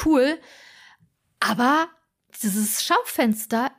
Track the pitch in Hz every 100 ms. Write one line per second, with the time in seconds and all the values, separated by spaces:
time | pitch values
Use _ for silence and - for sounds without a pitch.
0 | 320 285 269 330 - - - - - _
1 | _ _ _ - - 220 247 302 339 _
2 | _ _ _ - 214 202 214 - - 392
3 | 494 - 233 214 - 226 254